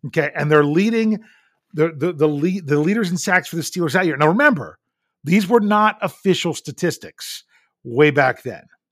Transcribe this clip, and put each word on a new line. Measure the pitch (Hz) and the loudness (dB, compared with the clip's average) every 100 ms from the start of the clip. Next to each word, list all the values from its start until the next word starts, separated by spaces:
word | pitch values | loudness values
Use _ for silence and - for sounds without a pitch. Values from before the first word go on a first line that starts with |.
| 143 | -6
Okay. | 160 147 151 | -4 -2 -2
And | 151 | 2
they're | 151 | 4
leading | 147 160 214 226 220 214 - _ _ _ _ | 4 2 2 2 0 -2 -6 _ _ _ _
the, | 151 165 151 | -2 -2 -2
the, | 170 | -4
the | 156 151 | 0 0
lead, | 143 170 190 147 | 0 -2 -4 -2
the | 147 | 0
leaders | 156 220 185 | 0 0 -2
in | 175 | -4
sacks | 208 180 - | -2 -2 -2
for | 165 | -8
the | |
Steelers | - 185 160 | -6 -4 -2
that | 185 180 | 0 0
year. | 139 | 2
Now, | 156 | 2
remember, | 208 294 175 80 - _ _ _ _ | 4 2 2 -4 -14 _ _ _ _
these | 143 202 185 | 0 0 4
were | 240 | 2
not | 208 208 214 208 | 4 2 2 0
official | 190 - 196 175 170 | -6 -4 -2 0 -2
statistics | 139 - - 175 - 87 - - - _ _ _ _ | -6 -10 -4 -4 -4 -10 -18 -16 -16 _ _ _ _
way | 120 117 151 | -4 2 2
back | 139 131 - | 4 0 -2
then. | 123 87 - _ _ | -10 -14 -18 _ _